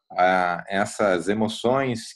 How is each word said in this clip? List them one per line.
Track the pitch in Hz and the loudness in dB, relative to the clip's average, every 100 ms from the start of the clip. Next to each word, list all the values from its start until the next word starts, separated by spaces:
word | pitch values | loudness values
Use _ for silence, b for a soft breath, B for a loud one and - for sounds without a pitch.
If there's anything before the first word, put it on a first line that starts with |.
| - | -8
a, | 90 92 92 87 87 - | 2 4 4 0 -2 -4
essas | 98 107 - 104 90 87 | -2 -2 0 2 2 0
emoções, | 110 110 - 117 135 135 117 - | 0 -2 -2 0 0 0 -4 -8